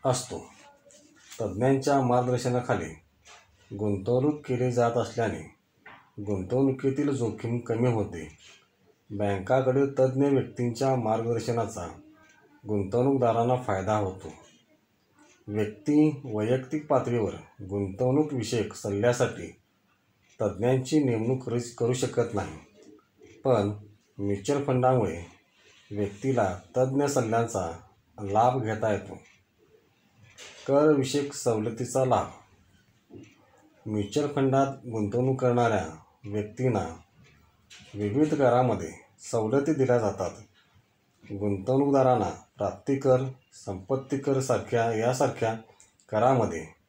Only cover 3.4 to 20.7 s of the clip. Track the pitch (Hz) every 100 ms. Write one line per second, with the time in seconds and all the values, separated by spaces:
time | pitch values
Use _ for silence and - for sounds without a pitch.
3.4 | _ _ _ 101 104 98 98 123 143 147
4.4 | - 123 127 120 117 120 104 - 113 80
5.4 | 78 _ _ _ - - _ - 104 98
6.4 | 92 123 139 131 139 135 143 127 117 -
7.4 | 117 120 - 113 123 113 98 85 80 -
8.4 | - - _ _ _ _ _ 101 104 98
9.4 | 98 131 131 131 139 135 131 131 139 135
10.4 | - - 120 113 135 131 110 110 113 117
11.4 | - 117 107 - 85 - - - _ _
12.4 | _ _ - 104 98 120 131 135 117 113
13.4 | 120 127 127 95 92 107 98 95 - -
14.4 | - _ _ _ _ _ _ _ _ _
15.4 | - 104 107 - - 147 151 135 131 107
16.4 | 107 131 131 151 151 135 120 120 98 82
17.4 | - - 95 101 98 95 127 135 151 135
18.4 | 110 120 101 - 107 101 120 120 117 -
19.4 | 82 - _ _ _ _ _ _ _ _
20.4 | 107 98 117